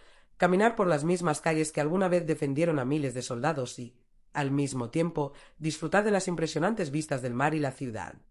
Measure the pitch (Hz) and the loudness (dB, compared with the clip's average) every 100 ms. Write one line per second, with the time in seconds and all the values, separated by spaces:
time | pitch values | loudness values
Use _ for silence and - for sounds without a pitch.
0 | - - - - 180 180 220 233 185 151 | -20 -20 -12 0 4 6 4 4 2 2
1 | 160 180 170 147 165 160 156 - 147 185 | 2 2 2 0 0 0 0 0 0 2
2 | 185 175 160 156 143 139 170 151 123 151 | 2 2 0 -2 0 0 2 2 0 0
3 | 139 123 120 120 143 143 123 - 120 _ | -2 -4 -6 -2 -2 -2 -6 -8 -16 _
4 | _ _ _ 147 139 143 139 131 117 160 | _ _ _ -4 0 0 0 -2 -2 0
5 | 170 165 139 - - - 156 151 156 190 | 0 -2 -4 -8 -20 -8 -6 -4 0 2
6 | 214 196 185 170 160 156 180 220 160 147 | 4 2 0 -2 -2 0 0 0 -2 -4
7 | 151 135 123 120 147 156 139 - 127 107 | -4 -4 -4 0 0 0 -2 -4 -8 -8
8 | 85 - - | -10 -14 -20